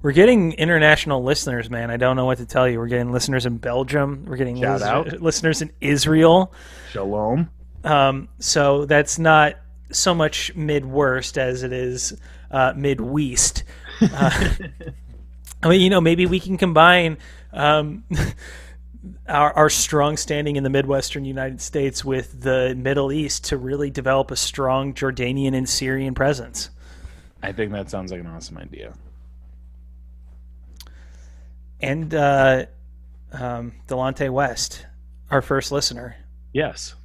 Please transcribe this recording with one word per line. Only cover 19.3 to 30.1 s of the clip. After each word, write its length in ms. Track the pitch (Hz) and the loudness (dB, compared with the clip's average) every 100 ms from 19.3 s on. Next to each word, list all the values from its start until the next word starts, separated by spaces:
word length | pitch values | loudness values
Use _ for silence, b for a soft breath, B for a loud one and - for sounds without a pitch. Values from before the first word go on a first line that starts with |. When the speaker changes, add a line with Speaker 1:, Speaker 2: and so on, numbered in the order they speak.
| 147 147 | 2 2
Speaker 1:
our 180 | 151 151 | 6 4
strong 460 | - - 151 147 151 | 4 0 2 0 -2
standing 400 | - 147 147 143 | -4 -4 -2 -2
in 80 | |
the 60 | 135 | 0
Midwestern 560 | 139 135 139 - 147 135 | 0 2 -2 -2 -8 -8
United 340 | 135 135 131 | -8 -8 -10
States 460 | - 151 139 - 139 | -8 -4 -4 -4 -4
with 360 | 131 123 127 | -6 -6 -8
the 320 | 131 131 127 | -2 0 0
Middle 380 | 127 127 139 139 | -2 -2 -2 -2
East 340 | 147 147 - - | -2 -4 -6 -6
to 120 | 139 | -6
really 320 | 127 143 143 | -4 -4 -4
develop 420 | 131 131 135 131 | -4 0 0 0
a 60 | 127 | -4
strong 560 | - - 135 131 139 | -6 -2 0 0 -2
Jordanian 600 | 131 135 127 123 135 135 131 | -4 -4 -2 -4 0 0 0
and 120 | 127 | -2
Syrian 460 | - 135 131 135 | -4 -2 -4 -4
presence. 560 | 123 135 139 120 - - - b b b b b - | 0 0 0 -6 -12 -12 -14 b b b b b -14
Speaker 2:
I 80 | 98 | -10
think 220 | 101 107 | -6 -6
that 160 | 101 98 | -6 -8
sounds 240 | 98 92 | -10 -10
like 80 | 92 | -12
an 60 | 85 | -12
awesome 300 | 82 - 80 | -16 -16 -16
idea. 360 | 82 - 55 - - - - - - - - - - - - | -18 -18 -18 -20 -20 -20 -20 -20 -20 -20 -20 -20 -20 -20 -20